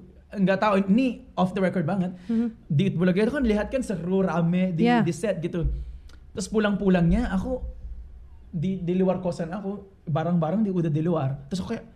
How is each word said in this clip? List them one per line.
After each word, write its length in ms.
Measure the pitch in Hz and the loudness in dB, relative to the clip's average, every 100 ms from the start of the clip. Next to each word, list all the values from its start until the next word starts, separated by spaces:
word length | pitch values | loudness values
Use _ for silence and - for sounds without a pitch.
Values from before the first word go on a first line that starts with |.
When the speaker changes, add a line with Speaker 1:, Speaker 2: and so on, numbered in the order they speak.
| - - - | -14 -20 -12
Speaker 1:
nggak 300 | 208 190 196 | 0 2 2
tahu, 140 | 214 196 190 | 4 2 4
ini 400 | 220 262 220 - | 2 2 -2 -6
off 180 | - 185 | -2 0
the 80 | 202 | 2
record 240 | 185 185 | 0 0
banget. 300 | 156 196 180 185 - | 0 -2 -4 -6 -2
Speaker 2:
Mhm. 180 | 226 233 - - | 0 -2 -6 -2
Speaker 1:
Di 160 | 143 143 | 0 2
Itbulaga 300 | 160 185 180 | 2 2 2
itu 140 | 220 | 2
kan 80 | 294 | 2
lihat 240 | 240 208 208 | 0 0 0
kan 140 | 262 | -4
seru, 400 | - 180 170 190 | -4 -4 -2 0
rame 500 | 190 160 170 180 185 | 2 2 2 2 0
di, 140 | 165 233 | 4 4
Speaker 2:
Yeah. 160 | 240 | 4
Speaker 1:
di 80 | 185 | 2
set 320 | 165 214 170 | 0 -4 -2
gitu. 240 | 170 175 156 - - - - - - | -4 -2 -2 -2 -8 -14 -18 -20 -14
Tas 160 | - 190 | -10 -4
pulang-pulang 640 | 214 208 196 202 180 170 | 0 0 2 4 4 4
niya, 160 | 208 240 | 2 2
ako, 280 | 185 247 254 - - - - - - - - - | -2 -2 -6 -8 -12 -14 -14 -14 -18 -20 -20 -10
di, 280 | 170 185 190 | -4 -2 -2
di 140 | 170 185 | 0 2
luar 240 | 190 175 | 2 0
kosan 320 | 175 170 165 | -2 -4 -6
ako, 520 | 202 196 202 - - - | -6 -8 -8 -12 -12 -4
barang-barang 560 | 156 160 175 156 190 | -2 0 0 2 2
di 80 | 208 | 0
udah 200 | 185 160 | 0 0
di 120 | 151 | 0
luar. 440 | 165 156 135 135 - | 0 0 -2 -4 -6
Tas 80 | 185 | -8
ako 160 | 185 226 | -6 -8
kaya, 80 | - | -10